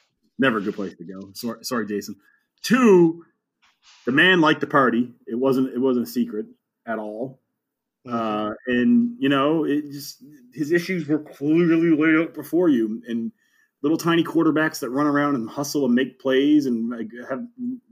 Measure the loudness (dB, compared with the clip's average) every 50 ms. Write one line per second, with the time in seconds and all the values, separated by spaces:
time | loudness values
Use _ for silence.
0 | _ _ _ _ _ _ _ -2 0 0 0 0 -4 -4 -6 -6 -8 -10 -10 -14
1 | -18 -18 -16 -16 -18 -18 -14 -12 -10 -10 -10 -10 -8 -6 -6 -6 -4 -4 -6 -6
2 | -8 -10 -14 _ _ _ _ _ _ _ _ _ -4 0 2 4 6 8 8 8
3 | 8 6 2 -2 -12 _ _ _ _ _ _ _ _ _ _ _ _ _ -18 _
4 | -4 -2 2 4 6 6 6 6 4 4 2 0 -2 0 2 2 2 4 2 0
5 | -2 -2 -6 _ _ -8 -4 -2 0 2 2 0 0 -2 -2 -2 0 0 0 0
6 | -2 -4 -2 -4 -4 -4 -4 -10 -10 -10 -14 _ _ _ _ _ -10 -10 -8 -8
7 | -8 -10 -10 -10 -10 -10 -12 _ _ _ _ _ _ _ _ _ _ _ _ _
8 | -12 -8 -6 -4 -4 -4 -4 -4 -6 -6 -8 -8 -6 -2 0 2 2 4 4 4
9 | 2 0 -2 -2 -2 0 2 2 2 2 0 0 0 -2 -2 -2 -4 -6 -12 -14
10 | -14 -16 -18 _ -20 -20 -20 -20 -20 _ -8 -6 -4 0 0 0 0 -2 -6 -4
11 | -4 -2 -4 -4 -4 -8 -12 -6 -2 0 2 2 4 4 2 2 4 2 2 2
12 | 2 2 2 2 0 -2 -6 -14 -8 -2 0 2 4 4 4 2 2 -2 -4 -8
13 | -8 -6 -6 -6 -6 -6 -10 _ _ _ _ _ _ _ _ _ -2 -2 -2 0
14 | 0 0 0 0 0 0 0 0 2 2 2 0 0 -2 -4 -6 -8 -6 -2 -2
15 | 0 0 2 0 0 0 -2 -2 -4 -6 -8 -8 -6 -4 -2 0 2 2 2 2
16 | 2 0 -4 _ -2 0 2 2 4 4 4 4 2 2 -2 -2 -4 -6 -6 -8
17 | -10 -12 -12 -14 -10 -10 -8 -8 -10 -12 _ -10 -8 -8 -8 -10 _ -16